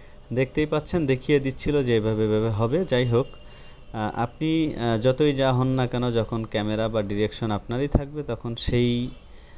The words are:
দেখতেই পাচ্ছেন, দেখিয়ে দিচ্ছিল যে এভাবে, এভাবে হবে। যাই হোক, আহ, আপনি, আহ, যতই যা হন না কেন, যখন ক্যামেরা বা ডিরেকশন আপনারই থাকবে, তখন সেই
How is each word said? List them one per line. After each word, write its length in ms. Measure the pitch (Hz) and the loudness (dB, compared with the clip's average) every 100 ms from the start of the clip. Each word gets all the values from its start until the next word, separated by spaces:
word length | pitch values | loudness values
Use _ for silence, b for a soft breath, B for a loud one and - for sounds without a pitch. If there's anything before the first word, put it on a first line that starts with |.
| B B - | B B -4
দেখতেই 320 | 120 131 - 151 | -2 0 0 0
পাচ্ছেন, 400 | 151 - 175 143 | 0 0 0 2
দেখিয়ে 340 | 131 - 147 | 0 2 2
দিচ্ছিল 440 | 131 - 156 147 | 2 0 2 2
যে 120 | 123 113 | 4 2
এভাবে, 300 | 107 110 110 | 2 2 2
এভাবে 240 | 107 110 | 2 2
হবে। 360 | 104 113 156 190 | 0 0 0 2
যাই 200 | 123 127 | 2 4
হোক, 220 | 117 139 | 2 0
আহ, 920 | - - - - - - 113 107 - | -6 -18 -18 -18 -18 -10 -4 -2 -2
আপনি, 560 | 117 - 156 160 156 - | -4 -2 0 0 0 0
আহ, 220 | 117 113 | 0 2
যতই 360 | 127 131 151 | 2 4 2
যা 200 | 135 131 | 4 2
হন 140 | 127 131 | 2 2
না 200 | 131 123 | 2 0
কেন, 240 | 123 123 | -2 0
যখন 340 | 117 107 113 110 | 0 0 -4 -2
ক্যামেরা 420 | 110 104 107 110 | -2 0 0 0
বা 140 | 110 | -2
ডিরেকশন 500 | 101 101 107 - 113 | -2 0 -2 -2 -2
আপনারই 360 | 101 - 120 139 | -4 -4 -4 2
থাকবে, 360 | 143 143 151 | 0 0 -8
তখন 320 | 139 113 120 113 | -8 -6 -6 -4
সেই 520 | - 120 123 120 123 - B B B | 0 2 2 0 -4 -8 B B B